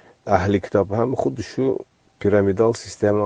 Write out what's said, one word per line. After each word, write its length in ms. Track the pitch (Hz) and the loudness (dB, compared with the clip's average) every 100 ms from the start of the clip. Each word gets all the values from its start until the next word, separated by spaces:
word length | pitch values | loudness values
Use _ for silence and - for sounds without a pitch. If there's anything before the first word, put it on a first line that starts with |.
| - _ | -20 _
ahli 340 | - 98 92 101 | 0 0 2 0
kitob 280 | - 104 95 | 0 -2 0
ham 200 | 104 123 | -2 -2
xuddi 280 | 123 139 127 | -2 -4 -4
shu 220 | - - 131 - - _ _ _ | -8 -4 -2 -2 -8 _ _ _
piramidal 520 | 101 101 98 95 113 | 2 4 2 2 2
sistema 500 | 117 98 - 104 104 | 0 -8 -2 0 2